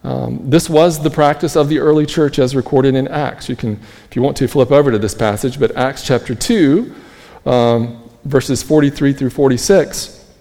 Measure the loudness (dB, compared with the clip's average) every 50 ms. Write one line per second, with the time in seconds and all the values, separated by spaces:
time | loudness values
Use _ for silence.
0 | -8 -6 -6 -6 -6 -6 -8 -8 -4 0 0 0 0 2 2 4 4 4 2 0
1 | -4 -4 0 2 2 2 2 0 -4 -2 0 0 0 2 0 0 2 2 2 2
2 | 0 0 0 0 0 0 2 0 0 0 0 -4 -4 0 0 2 2 2 2 0
3 | -2 -4 -4 -4 -6 -6 -8 -10 -10 -10 -8 -6 -6 -6 -6 -8 -12 -20 -20 -20
4 | -20 _ -4 -2 -2 -2 0 -2 -4 -2 2 0 2 4 4 4 4 4 2 0
5 | -2 -4 -4 -2 -2 -2 -2 -2 -4 -6 -2 -2 -2 -2 0 -2 -2 -2 -4 -8
6 | -2 -2 -2 -2 -2 -6 -8 -6 -2 -2 2 2 4 4 2 2 0 -4 -12 -20
7 | -20 -20 -20 -20 -20 -20 -20 -8 _ 0 2 2 4 2 2 0 -2 -4 -8 -16
8 | -20 -20 _ _ _ -2 -2 -2 0 0 -4 -4 0 2 2 4 4 2 0 0
9 | 0 0 0 0 -4 -4 0 2 2 2 2 0 2 2 2 2 2 0 -6 -12
10 | -12 -12 -16 -20 -20 _ _ _